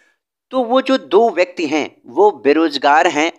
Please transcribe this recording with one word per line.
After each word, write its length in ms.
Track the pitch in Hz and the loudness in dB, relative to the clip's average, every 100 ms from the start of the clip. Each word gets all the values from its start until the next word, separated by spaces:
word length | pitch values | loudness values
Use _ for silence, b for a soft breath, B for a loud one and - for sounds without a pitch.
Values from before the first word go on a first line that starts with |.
| b b _ _ _ | b b _ _ _
तो 120 | 262 | -6
वो 180 | 226 254 | -2 -2
जो 160 | 262 262 | 0 -4
दो 320 | - 190 233 | 0 2 2
व्यक्ति 360 | 175 180 - 156 | 0 -4 -4 -4
हैं, 360 | 151 104 - - | -4 -6 -12 -8
वो 260 | 123 208 | 0 0
बेरोजगार 760 | 151 139 151 165 143 143 151 175 | 2 0 2 0 0 2 2 2
हैं, 260 | 147 165 | -2 -4